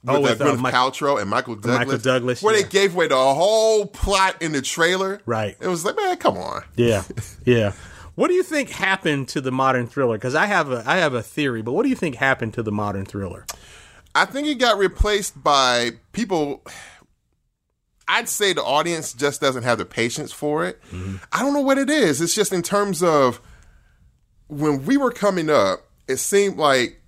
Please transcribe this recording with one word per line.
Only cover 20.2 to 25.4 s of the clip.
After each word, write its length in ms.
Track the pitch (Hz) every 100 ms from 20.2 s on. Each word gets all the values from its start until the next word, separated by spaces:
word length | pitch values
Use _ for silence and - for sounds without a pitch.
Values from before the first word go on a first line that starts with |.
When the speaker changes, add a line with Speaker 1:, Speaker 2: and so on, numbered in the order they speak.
| 135
Speaker 2:
for 320 | - 151 151
it. 160 | 175 - -
Speaker 1:
Mm-hmm. 240 | 90 92 92 -
Speaker 2:
I 100 | 175
don't 100 | 262
know 80 | 285
what 160 | 269 269
it 140 | 269
is. 300 | 302 202 139
It's 140 | 170
just 180 | - 196
in 100 | 185
terms 400 | 170 202 202 160
of 380 | 175 151 127 117 - - - - _ _ _ _ _ _ _
when 380 | 147 151 139 143
we 100 | 277
were 140 | 262
coming 400 | - 202 185